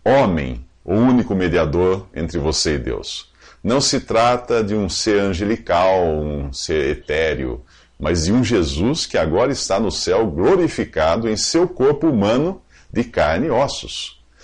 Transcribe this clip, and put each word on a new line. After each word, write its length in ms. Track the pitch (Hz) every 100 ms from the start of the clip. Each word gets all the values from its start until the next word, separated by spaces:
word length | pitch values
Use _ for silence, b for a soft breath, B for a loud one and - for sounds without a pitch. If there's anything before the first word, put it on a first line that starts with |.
homem, 640 | 107 135 120 82 67 60 - _
o 120 | -
único 400 | 101 123 127 104
mediador 720 | 98 90 85 78 82 92 95 -
entre 240 | - 82 85
você 380 | 73 76 82 71
e 20 |
Deus. 520 | 62 53 - - - b b b
Não 180 | 95 131
se 200 | 139 135
trata 640 | - 110 120 123 - 117
de 100 | 104
um 140 | 107 95
ser 320 | - - 104
angelical, 800 | 98 87 104 113 - 87 95 95
um 480 | 85 78 76 73 69
ser 380 | 69 - 78 69
etéreo, 720 | 69 - 76 80 65 64 58 - b b -
mas 260 | 71 87
de 80 | 80
um 100 | 120
Jesus 640 | 113 113 78 69 107 160 -
que 100 | 107
agora 360 | 80 85 131
está 260 | 131 - 95
no 120 | 107
céu 360 | - - 92 113
glorificado 1040 | 76 110 185 165 - 104 78 78 92 113
em 80 | 107
seu 300 | - 165 175
corpo 400 | - 131 147 165
humano 520 | 120 101 120 160 196 _ b b
de 120 | 107
carne 420 | 120 - 76 82 156
e 40 |
ossos. 680 | 120 139 - - - - - _ B